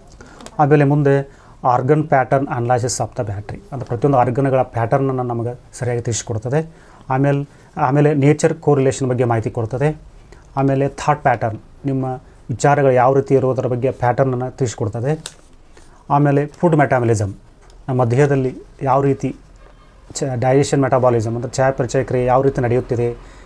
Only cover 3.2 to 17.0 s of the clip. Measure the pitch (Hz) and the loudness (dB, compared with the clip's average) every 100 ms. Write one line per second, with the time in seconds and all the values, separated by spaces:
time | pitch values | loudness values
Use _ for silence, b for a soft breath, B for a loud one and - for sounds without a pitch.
3.2 | 107 98 - - - 131 117 120 143 131 | -8 -8 -10 -14 -12 -12 -8 -2 2 2
4.2 | 120 120 135 131 123 117 117 139 135 131 | 2 0 0 0 0 -2 0 0 0 -4
5.2 | 123 117 117 120 - - 123 120 117 110 | -4 -4 -6 -8 -14 -10 -6 -4 -4 -6
6.2 | - 107 123 147 160 B B B - 131 | -6 -6 -4 -4 -4 B B B -4 0
7.2 | 143 143 143 b b - 139 143 147 151 | 2 0 -4 b b -4 0 2 2 4
8.2 | 139 151 165 160 - 131 135 - 131 123 | 2 2 0 0 0 2 2 0 -2 0
9.2 | 120 113 113 120 110 123 151 151 - b | 0 0 -2 -4 -6 -2 -2 -4 -12 b
10.2 | b b b 135 139 135 139 - - 147 | b b b -2 0 0 -2 -2 -2 0
11.2 | 135 117 117 107 - - 139 135 131 127 | 0 0 -2 -6 -12 -10 -6 -4 -4 -8
12.2 | b b - 110 143 143 135 123 123 135 | b b -10 0 2 4 4 4 4 2
13.2 | 135 135 127 131 120 123 127 - 123 123 | 2 2 2 0 -2 -2 -4 -2 -2 0
14.2 | 131 123 127 - 127 - 104 117 127 160 | 0 -2 -6 -4 -6 -4 -6 -4 -4 -4
15.2 | - - - - - b b b - 143 | -8 -20 -20 -20 -20 b b b -2 2
16.2 | 147 139 147 - 175 156 135 131 | 4 2 0 -2 2 2 2 2